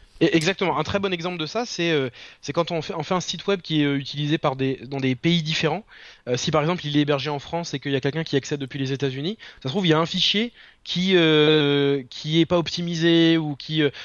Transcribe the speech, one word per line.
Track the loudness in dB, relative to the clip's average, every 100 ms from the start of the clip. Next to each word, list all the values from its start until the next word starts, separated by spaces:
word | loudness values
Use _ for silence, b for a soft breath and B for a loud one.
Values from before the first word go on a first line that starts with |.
| b 0
Et | 2 4
exactement. | 2 0 0 0
Un |
très | -2 -2
bon | -2
exemple | -4 -4 -6
de | -6
ça, | -6 -6
c'est, | -2 0
euh, | 2 0 B B B
c'est | -4
quand | -2 -2
on | -4
fait, | -4
on | -8
fait | -4 -4
un |
site | -4 -6 -2
web | -2
qui | 0 0
est, |
euh, | 2 0
utilisé | -4 -4 -2 0
par | 0 0
des, | -2 -2 -6
dans | -2
des | 0
pays | 2 2 2
différents. | 0 -2 0 -2 -8 B B B -4
Euh, | -2
si | 0
par | 2
exemple | 2 -2 0
il | 0
est |
hébergé | 2 0 -2
en | -6
France | -6 -8 -6
et | -6
qu'il | -2
y | -2
a |
quelqu'un | -2 -4
qui | -2 -2
accède | -2 -6
depuis | -6 -6
les | -4
États-Unis, | -2 -4 -4 -6 -8 B B
ça |
se | -6
trouve | 0 4
il |
y |
a | 4
un | 2
fichier | 0 0 0 -2 B B B -6
qui, | -2 4 4
euh, | 6 6 6 4 4 2 2 0 -4
qui | -10 0 2
est | 4
pas | 2
optimisé | 0 -4 -4 0 4 6 6 4
ou | 0 -8
qui, | -4 0
euh, | 0 B